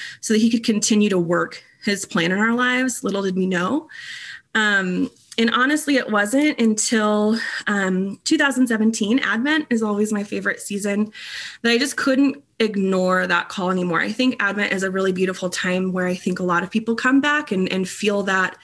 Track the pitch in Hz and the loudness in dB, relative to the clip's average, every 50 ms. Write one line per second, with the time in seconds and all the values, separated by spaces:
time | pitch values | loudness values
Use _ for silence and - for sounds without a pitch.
0 | - - - - - - 220 220 226 226 247 226 - - 214 208 - - 220 208 | -14 -14 -14 -8 -2 0 2 4 4 4 2 2 2 0 0 0 2 2 4 4
1 | 208 202 190 180 170 165 175 170 165 - - - - - _ _ - 208 202 196 | 4 4 4 2 2 2 0 0 0 -4 -6 -14 -20 -20 _ _ -4 -4 -2 -2
2 | - - - 185 165 175 185 202 220 226 233 247 247 247 247 254 262 254 - - | -4 -2 -2 0 0 2 2 2 2 2 2 2 2 0 0 0 0 -2 -4 -4
3 | - 196 190 202 196 190 185 185 185 185 185 175 180 196 254 311 - - - - | -4 -4 -2 -2 -2 -2 0 0 0 0 0 0 0 0 -2 -2 -4 -8 -14 -16
4 | - - - - - - - - - _ - 220 214 208 202 196 190 185 180 180 | -16 -14 -14 -14 -14 -16 -16 -18 -10 _ -2 0 2 2 2 2 0 0 0 -2
5 | 180 - - _ _ _ - - 226 233 233 240 254 277 302 294 - 294 285 247 | -2 -4 -6 _ _ _ -2 0 0 2 2 2 2 2 2 0 0 0 0 0
6 | - - 214 202 202 208 247 277 302 302 - - 233 220 214 214 - - 240 220 | 0 0 0 0 2 2 2 2 2 2 2 2 2 2 2 0 0 0 2 2
7 | 214 214 214 214 214 214 226 226 - - - - - 202 208 202 190 185 185 185 | 2 2 2 2 2 2 0 0 -2 -6 -8 -6 -4 -2 0 0 0 0 0 0
8 | 190 196 202 - - - 311 311 294 277 262 254 254 233 226 214 220 226 220 - | -2 -2 -6 -8 -2 0 2 2 2 2 2 2 2 2 2 2 2 2 2 2
9 | 214 196 240 269 - 196 208 226 247 294 311 320 311 - 240 220 220 214 208 202 | 0 0 0 0 0 0 -2 0 0 0 0 0 0 -2 -2 0 0 0 0 0
10 | 214 208 214 202 202 - 202 196 190 202 - - - - 202 202 202 202 202 208 | 0 0 0 -4 -4 -4 -6 -4 -4 -4 -4 -6 -6 -8 -6 -4 -2 -2 -2 -2
11 | 214 214 - - - - - - - - - - - 233 233 233 277 277 - - | -2 -4 -6 -12 -16 -14 -14 -12 -12 -14 -10 -4 0 0 2 2 0 -2 -2 0
12 | - 269 262 262 277 269 269 - - _ _ - 226 208 196 202 190 190 190 185 | 0 2 4 4 4 2 2 -2 -10 _ _ -2 -2 0 0 0 0 2 2 2
13 | 185 185 185 185 185 185 175 175 - - - 202 180 180 185 185 180 175 165 160 | 2 2 2 2 2 2 0 0 -2 -4 -6 -4 -2 0 0 0 0 0 0 0
14 | 190 202 214 - 254 262 - - 208 196 196 208 208 202 202 185 190 190 185 190 | 0 -2 0 0 0 0 0 0 -2 -2 -2 -2 -2 -2 -2 -2 -2 -2 -2 0
15 | 190 190 185 180 185 185 180 - 185 180 175 - - 185 180 185 185 185 185 185 | 0 0 0 0 -2 -2 -2 -4 -6 -6 -6 -4 -2 -2 -2 -2 -2 -2 -2 -2
16 | 180 180 180 185 - 190 180 180 185 180 - 170 185 180 - 220 220 233 233 - | -2 -2 -4 -4 -4 -4 -4 -2 -2 0 0 0 -2 -2 -4 -2 -2 -2 -2 0
17 | - 254 269 277 269 294 294 294 294 - 202 185 185 - 185 190 185 185 - - | 2 2 4 4 4 2 0 0 -2 -2 -2 0 0 0 0 -2 -4 -4 -6 -4
18 | 208 208 202 202 190 196 190 190 185 180 - - | -2 0 0 0 0 0 0 0 0 -2 -4 -10